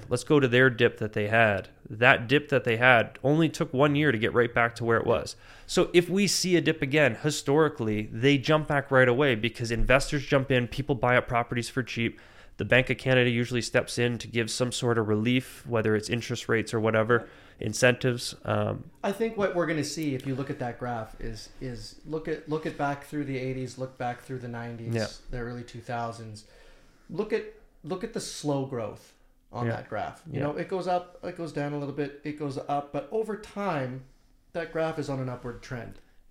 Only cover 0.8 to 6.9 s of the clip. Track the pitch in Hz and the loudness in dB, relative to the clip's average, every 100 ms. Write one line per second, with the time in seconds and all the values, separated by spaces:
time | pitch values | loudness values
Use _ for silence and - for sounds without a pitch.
0.8 | 120 - 107 110 104 113 110 98 95 - | 2 2 -4 -2 2 4 4 4 -4 -16
1.8 | - 107 123 98 113 143 147 131 123 113 | -10 2 4 4 4 2 2 0 2 4
2.8 | 123 120 107 - 131 156 160 - 165 127 | 6 6 4 0 2 4 2 0 -2 2
3.8 | 147 143 151 113 113 107 113 120 117 - | 4 4 2 2 2 2 2 2 0 0
4.8 | 117 113 - 117 - - - - - - | 0 2 2 0 -2 -12 -18 -20 -2 0
5.8 | - 175 170 190 196 - 180 170 147 156 | 4 4 4 0 2 0 2 2 2 0
6.8 | 139 | 0